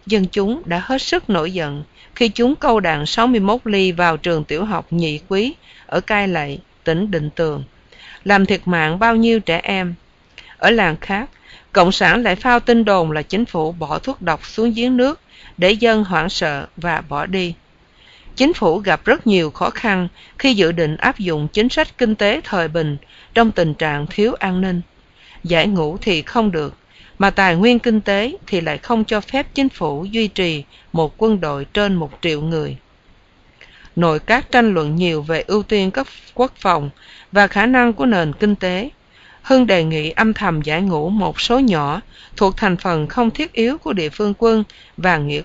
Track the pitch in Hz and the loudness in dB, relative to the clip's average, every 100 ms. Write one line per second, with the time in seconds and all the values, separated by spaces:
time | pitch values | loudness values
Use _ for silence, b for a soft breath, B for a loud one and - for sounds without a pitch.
0 | - 214 185 202 196 285 240 170 185 262 | -2 0 0 0 -2 -2 -4 -6 -2 -4
1 | - 349 - 180 160 185 147 143 151 b | -2 -4 0 -2 -2 -4 -6 -8 -12 b
2 | b - 233 226 240 302 294 220 180 151 | b 0 0 2 0 2 2 2 2 -2
3 | 147 - 240 233 196 240 226 202 190 170 | -2 0 2 2 2 0 0 0 2 2
4 | 175 156 175 160 151 151 214 170 - 170 | 2 2 0 -2 -2 -4 -4 -6 -4 -2
5 | 165 147 - 196 240 330 B B B - | -2 -4 -4 -2 -2 -4 B B B -4
6 | - 208 196 165 143 139 - _ - 160 | 0 0 0 -2 -6 -10 -16 _ -2 -2
7 | 208 170 147 - 160 143 135 _ _ B | 0 -4 -4 -4 -4 -4 -10 _ _ B
8 | B B 190 196 190 190 - 175 156 175 | B B 2 2 2 0 0 0 0 2
9 | 226 226 233 226 202 165 - 190 180 175 | 2 4 2 2 0 -2 -2 -4 -4 -8
10 | _ _ _ B B B 185 226 175 151 | _ _ _ B B B 2 4 2 -2
11 | - 202 277 _ B B B 196 175 - | -4 -6 -6 _ B B B 2 4 4
12 | 190 240 226 180 254 240 208 233 214 190 | 2 2 0 0 2 2 4 2 4 2
13 | 160 151 143 190 240 170 156 170 147 156 | 0 -4 -4 -4 -2 -2 -4 -4 -6 -6
14 | - 269 175 151 - - 233 220 247 247 | -6 -6 -4 -4 -6 -2 0 0 0 2
15 | 262 320 _ B B B 180 214 233 220 | 2 0 _ B B B 0 4 2 2
16 | 190 170 170 - 160 143 - - 170 156 | 2 0 -2 -2 -4 -4 -10 -8 -4 -4
17 | 165 143 165 185 175 170 _ _ _ b | -4 -6 -4 -4 -4 -8 _ _ _ b
18 | b b b - 269 359 180 180 196 156 | b b b 0 0 2 0 2 0 0
19 | - 294 226 190 156 - 185 - 226 190 | 2 2 2 2 2 -2 -6 -2 -2 -2
20 | 175 B B B 269 202 180 170 151 156 | -4 B B B 0 2 2 2 -2 0
21 | - - 180 151 151 208 240 - 311 - | -2 -2 -4 -4 -2 0 0 0 -2 -2
22 | 233 214 208 277 - 190 160 165 156 139 | -2 0 0 -2 -4 -4 -2 -2 -4 -6
23 | B B B 226 226 190 165 147 156 147 | B B B 2 2 2 0 0 -4 -4
24 | 156 - 220 - 190 185 190 175 - _ | -4 0 0 0 -2 -2 -2 -2 -6 _
25 | _ b b b 170 170 180 190 151 185 | _ b b b -2 0 2 0 -2 -4
26 | 220 160 - 247 214 170 139 - _ b | -2 -2 -2 -2 0 0 -4 -10 _ b
27 | b b 196 196 190 165 226 240 240 214 | b b 0 2 2 4 4 4 2 0
28 | 202 196 240 381 - 185 160 147 - 233 | 0 -2 -2 -6 -6 -4 -4 -6 -2 -2
29 | 214 214 - 269 294 - 269 - 156 143 | 0 -4 -2 -4 -4 -2 -2 -2 -4 -4
30 | 196 226 214 - 180 151 - b b 165 | -4 -2 -2 0 -2 -2 -8 b b -2
31 | 151 - 220 208 160 143 139 208 202 185 | -2 0 0 2 -2 -6 -4 -2 0 0
32 | 147 - 170 147 160 160 143 127 _ _ | -4 -6 -4 -2 -2 -4 -6 -10 _ _
33 | _ _ _ _ _ _ B B B - | _ _ _ _ _ _ B B B -2
34 | 170 151 - 240 - 254 226 180 147 160 | 0 0 0 0 2 4 4 2 0 0
35 | 180 156 147 160 - 208 196 208 190 262 | 0 -2 -2 -4 0 -2 0 0 0 -2
36 | 269 - - - 254 - 190 165 143 - | -6 -10 -8 -2 -2 -2 0 0 -2 -12
37 | B B B 202 196 202 226 254 240 214 | B B B 2 4 4 2 4 4 2
38 | 262 196 156 - 208 202 185 180 269 - | 2 2 0 0 0 2 -2 -4 -6 -12
39 | _ b b b - 262 226 185 160 156 | _ b b b 2 4 6 2 2 -2
40 | 156 - 220 214 196 160 147 160 196 156 | -2 0 0 0 -2 -2 -2 -2 0 -2
41 | 160 214 175 - - 247 262 165 143 170 | 0 0 -2 -2 0 2 4 2 0 -4
42 | - B B - 196 190 202 175 190 165 | -8 B B 0 0 2 0 0 -2 -2
43 | 151 - 233 226 320 - 233 302 311 202 | -2 0 -2 -2 -6 -2 -2 -2 -4 -4
44 | 151 - 208 196 226 220 208 B B B | -4 -2 -4 0 2 2 -2 B B B
45 | 180 160 143 147 | 0 0 0 -4